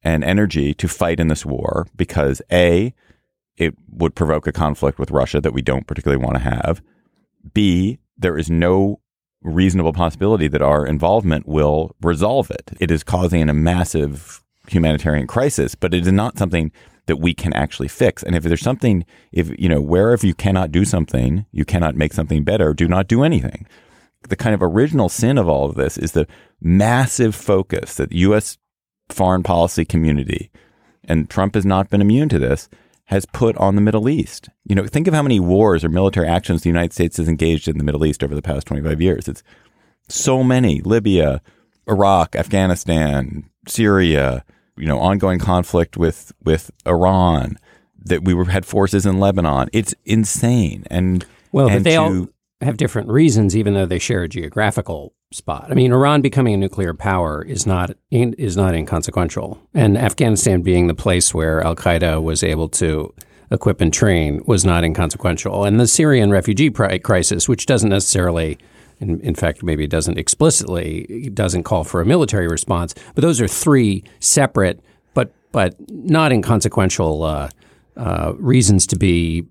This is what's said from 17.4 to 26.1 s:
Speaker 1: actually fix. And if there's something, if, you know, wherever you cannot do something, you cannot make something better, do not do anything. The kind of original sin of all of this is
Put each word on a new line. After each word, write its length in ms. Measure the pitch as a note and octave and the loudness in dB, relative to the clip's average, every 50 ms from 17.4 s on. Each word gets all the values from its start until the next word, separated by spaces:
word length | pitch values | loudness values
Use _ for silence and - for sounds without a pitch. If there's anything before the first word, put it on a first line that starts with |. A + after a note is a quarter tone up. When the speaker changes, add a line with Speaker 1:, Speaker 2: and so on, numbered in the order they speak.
| - F2 - | -4 -4 -2
Speaker 1:
actually 340 | - C#2 C#2+ - - C2+ C#2 | -2 -4 -4 -6 -8 -10 -10
fix. 340 | - - B2 G#2+ - - | -2 0 0 0 0 -2
And 140 | - - F2 | -6 -4 -2
if 60 | E2+ | -2
there's 180 | D#2 E2+ E2 D#2+ | 0 0 -2 0
something, 460 | - B2 C3 - - A#2+ G2+ F2+ E2+ _ _ _ _ _ | 0 -4 -2 0 0 0 0 0 -2 _ _ _ _ _
if, 180 | - F2 E2+ E2 - - | -4 -4 -2 -2 -4 -2
you 120 | F2+ F2 | 0 2
know, 100 | D#2+ C#2+ | 2 2
wherever 460 | C#2+ D2 E2+ F2+ G2+ A2+ A#2+ A#2+ - | 2 2 2 2 4 4 2 2 2
you 80 | F#2+ E2 | 0 0
cannot 360 | - - G2+ F#2+ F#2 F#2 D#2+ | 0 0 0 2 2 0 0
do 140 | D2 F2 G2+ | 0 0 0
something, 640 | - - F2+ D2+ - - B1+ B1 B1+ D#2 F#2+ G#2 _ | 2 0 -2 -2 -2 -2 -2 0 0 0 -2 -4 _
you 140 | - - D2 | -4 -6 -4
cannot 320 | - - F2+ E2 D#2 B1+ | -2 0 0 0 0 0
make 160 | C#2 D2+ D2+ | -2 -2 -2
something 320 | - - D#2+ D2 D#2+ D2+ C#2+ | -2 -4 -4 -2 -2 -2 0
better, 300 | D2 G2+ A2 - D#2 D#2+ | 0 2 2 2 2 2
do 140 | - E2+ E2+ | 2 2 2
not 200 | F2+ F#2 F#2+ F#2+ | 2 0 2 2
do 140 | A#2 A#2 | 2 2
anything. 440 | C#3 E3 - - B1 - - - G2+ _ _ _ _ _ _ _ _ _ _ _ - - | 2 2 2 0 -2 -4 -8 -10 -16 _ _ _ _ _ _ _ _ _ _ _ -10 -10
The 80 | G2 | -8
kind 180 | - - A2+ G#2+ | -2 0 0 0
of 80 | F#2 | 2
original 480 | F#2 F2 E2 G#2 C3+ D#3 D#3+ C#3 G#2 F2 | 0 2 2 2 2 2 2 0 0 0
sin 260 | - - - A#2+ C#3 | 0 0 0 2 2
of 120 | C3+ F#2+ E2+ | 2 2 2
all 180 | D2+ C#2 C#2+ | 2 0 0
of 100 | D2 - | -2 -2
this 220 | - C2+ C#2 - - | -2 -4 -4 -4 -4
is 140 | - D#2 | -8 -2